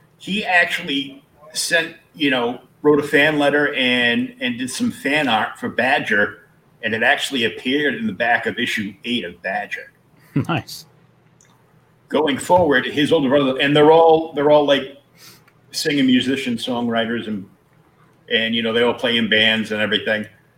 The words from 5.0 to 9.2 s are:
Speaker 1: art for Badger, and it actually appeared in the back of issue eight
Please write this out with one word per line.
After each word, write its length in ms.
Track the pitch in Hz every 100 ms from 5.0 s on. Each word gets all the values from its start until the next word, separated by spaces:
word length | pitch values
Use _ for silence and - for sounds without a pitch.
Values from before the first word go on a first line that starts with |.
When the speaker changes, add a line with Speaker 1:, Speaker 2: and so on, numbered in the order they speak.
| 139 151 139
Speaker 1:
art 300 | 110 117 -
for 100 | 117
Badger, 760 | 95 123 143 - 104 - - _ _ _ _
and 120 | 113
it 80 | 110
actually 420 | 123 143 - 135
appeared 500 | 113 - 127 143 143
in 120 | 113 110
the 60 |
back 340 | 95 120 117 -
of 120 | 113
issue 360 | 123 117 101 -
eight 200 | - 240